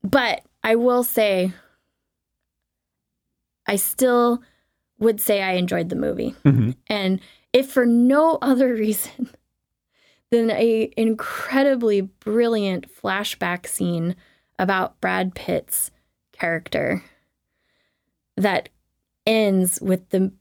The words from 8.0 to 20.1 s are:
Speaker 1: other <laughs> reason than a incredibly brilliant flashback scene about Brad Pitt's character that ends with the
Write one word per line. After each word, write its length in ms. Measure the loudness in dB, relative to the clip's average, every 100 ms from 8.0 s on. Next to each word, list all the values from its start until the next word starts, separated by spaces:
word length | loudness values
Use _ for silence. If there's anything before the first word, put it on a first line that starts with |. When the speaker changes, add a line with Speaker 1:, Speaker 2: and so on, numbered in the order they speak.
| 4 4 2 2
Speaker 1:
other 320 | 0 2 2
<laughs> 20 | 0
reason 540 | -2 -2 -6 -10 -12 _ _ _ _ _ _ _ _ _ _
than 220 | 0 0
a 400 | 2 2 2 0 0
incredibly 1040 | 0 0 -6 -10 -4 2 2 2 2 0
brilliant 840 | -2 _ -4 0 2 0 -2 -4 -8
flashback 760 | -10 -4 -4 -4 -6 -4 -4 -8
scene 480 | -6 -4 -2 -4 -6 _ _ _ -4
about 400 | -2 0 -2 _
Brad 340 | -4 -2 -4 -6
Pitt's 560 | -6 -6 -4 -8 -8 _ _ _ _
character 720 | _ -4 -4 -4 -4 -4 -4 -8 _ _ _ _ _ _ _ _ _ _ _ _ -2
that 320 | 0 0 -4 _ _ _ _ _ 0
ends 540 | 2 2 2 0 -2
with 280 | -2 -4
the 220 | _